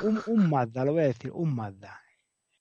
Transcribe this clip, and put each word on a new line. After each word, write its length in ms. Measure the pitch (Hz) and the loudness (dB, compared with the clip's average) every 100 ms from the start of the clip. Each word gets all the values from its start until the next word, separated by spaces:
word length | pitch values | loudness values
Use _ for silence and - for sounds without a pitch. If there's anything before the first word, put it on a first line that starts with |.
un, 140 | 202 214 | 0 0
un, 60 | 220 | 0
un 220 | 226 170 | 2 4
Mazda, 360 | 139 117 127 139 | 2 0 0 0
lo 60 | |
voy 80 | 160 | 2
a 60 | 143 | 2
decir, 220 | 117 131 | 0 -6
un 220 | - 160 | -4 -2
Mazda. 460 | 123 104 98 95 - _ _ _ _ _ _ | -2 -6 -10 -18 -20 _ _ _ _ _ _